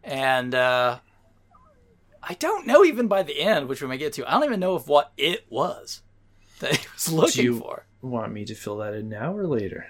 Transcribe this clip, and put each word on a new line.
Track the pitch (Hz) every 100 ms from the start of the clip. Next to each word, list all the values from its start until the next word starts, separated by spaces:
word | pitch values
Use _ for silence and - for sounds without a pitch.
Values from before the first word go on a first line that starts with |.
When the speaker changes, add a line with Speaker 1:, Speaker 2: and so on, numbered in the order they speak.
Speaker 1:
And, | - 135 135 131 123 127
uh, | 127 127 123 123 _ _ _ _ _ _ _ _ _ _ _ _
I | - 185
don't | 320 415 254
know | 285 359
even | 240 233
by | 196
the | 156 147
end, | 175 185 131
which | 135
we | 131
may | 131
get | 147
to, | 143 127
I |
don't | 190 294
even | 214
know | 185 180
if | -
what | 147 - -
it | 147 180 _
was | 113 170 - - - - _ _ _ _ -
that | 135 156
he | -
was | - -
looking | 160 - 127
Speaker 2:
Do |
you | 123 117
Speaker 1:
for. | - - - _
Speaker 2:
want | 131 120 110
me | 107 107
to | 110
fill | - 104
that | 107
in | 107 110
now | 107 139 208
or | 185
later? | 123 95 90